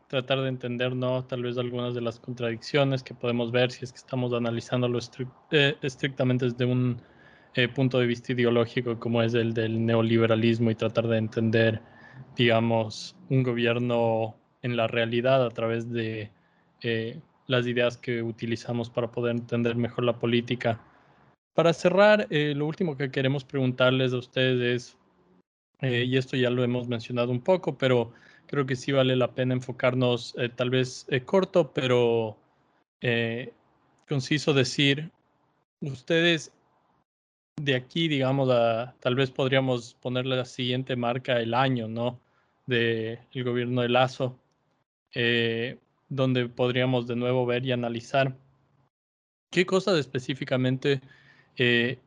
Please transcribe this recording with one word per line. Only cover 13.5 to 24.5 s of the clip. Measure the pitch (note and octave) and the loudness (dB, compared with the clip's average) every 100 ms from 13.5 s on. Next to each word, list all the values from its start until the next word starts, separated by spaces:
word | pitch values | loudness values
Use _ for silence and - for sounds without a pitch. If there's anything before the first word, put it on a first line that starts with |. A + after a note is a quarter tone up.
| A#2+ A#2 A#2+ B2 A#2+ A#2 A2+ A2+ - _ _ | 0 0 0 0 0 0 0 -4 -8 _ _
en | B2 A#2+ | -6 -2
la | A2+ | -2
realidad | A#2+ A#2 A#2 B2+ C3+ A#2+ | 0 0 0 2 4 2
a | |
través | A2+ A2+ A#2 A#2 | -2 -2 -2 -4
de, | A#2 A2 A2 G#2 _ _ _ _ _ | -4 -4 -6 -12 _ _ _ _ _
eh, | A#2 A2+ A2+ D3+ - _ - | -4 -4 -4 -10 -18 _ -2
las | B2 B2 | 0 0
ideas | A#2+ B2 A#2+ | 0 0 -2
que | - A#2+ | -6 -4
utilizamos | A#2 A2 A#2 A2+ - A#2+ A#2 | -4 -6 -6 -6 -4 -6 -4
para | - A#2 | -4 -6
poder | - A#2+ A#2 | -4 -4 -4
entender | A#2+ A#2+ A#2+ A#2 | -4 -2 -2 0
mejor | A#2 - A#2+ | -4 -2 -2
la | A#2 | 0
política. | A#2+ A#2+ A#2 B2 A#2+ A2+ - _ _ _ _ _ _ - | 0 0 0 -4 -2 -4 -8 _ _ _ _ _ _ 2
Para | E3 | 2
cerrar, | E3 F3+ F3+ G#3 G#3+ G#3 | 4 2 6 6 6 2
eh, | D#3 D3 C#3+ | 0 0 -2
lo | D3+ | -4
último | D#3 F3+ C3+ | -2 -4 -2
que | C#3 | -4
queremos | C3+ C3 C#3+ | 0 0 0
preguntarles | - C#3 B2+ B2 B2+ C3 C3 | -2 0 0 4 4 4 0
a | B2 | -2
ustedes | A#2+ C3 C3 | -4 0 2